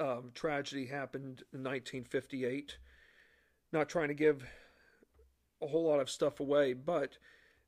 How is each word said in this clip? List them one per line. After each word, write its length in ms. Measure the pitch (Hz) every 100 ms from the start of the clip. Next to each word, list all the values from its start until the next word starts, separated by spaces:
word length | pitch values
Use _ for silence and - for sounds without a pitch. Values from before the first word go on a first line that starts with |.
um, 300 | 147 120 127
tragedy 520 | 123 160 143 139 139 127
happened 560 | 143 131 135 135 127 -
in 100 | 143
nineteen 400 | 131 135 120 131
fifty-eight. 760 | 120 135 - 135 123 135 143 - - - - _ _ _ _ _ _
Not 160 | 160 147
trying 200 | 180 147
to 60 |
give 340 | 147 151 143 123 - - _ _ _ _ _ - _ _ _
a 60 | 151
whole 200 | 156 165
lot 140 | 147
of 80 | 135
stuff 320 | - 147 -
away, 320 | 139 143 139
but 460 | 127 143 170 139 - - - _ _